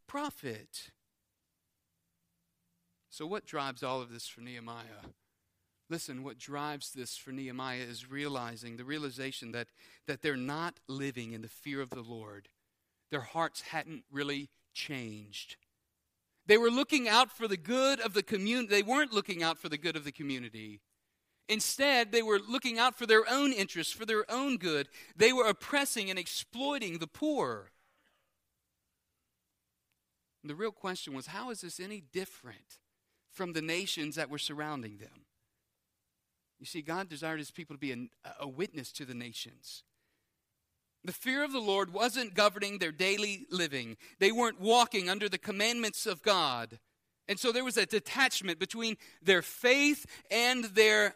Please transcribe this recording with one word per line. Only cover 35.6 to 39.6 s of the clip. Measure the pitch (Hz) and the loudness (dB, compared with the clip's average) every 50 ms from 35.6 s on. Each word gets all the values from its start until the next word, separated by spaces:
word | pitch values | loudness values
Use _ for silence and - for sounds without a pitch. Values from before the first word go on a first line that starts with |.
| _ _ _ _ _ _ _ _ _ _ _ _ _ _ _ _ _ _ _ _ | _ _ _ _ _ _ _ _ _ _ _ _ _ _ _ _ _ _ _ _
You | 131 | -14
see, | - - 160 | -10 -8 -8
God | 147 156 165 185 190 175 | -6 -4 -4 -4 -4 -6
desired | 160 139 165 160 160 156 | -8 -6 -6 -4 -4 -4
his | 147 - | -6 -8
people | - - 165 - 113 | -10 -12 -12 -12 -10
to | 135 | -6
be | 147 135 | -4 -4
a, | 127 117 127 113 - _ - - - - | -4 -4 -6 -10 -12 _ -18 -16 -12 -10
a | 143 | -10
witness | 143 131 139 196 208 - 147 123 - - | -10 -6 -6 -6 -6 -6 -8 -12 -10 -12
to | - 147 | -12 -12
the | 127 127 | -10 -10
nations. | 120 123 120 113 - - 123 127 123 | -10 -12 -10 -12 -12 -12 -12 -16 -18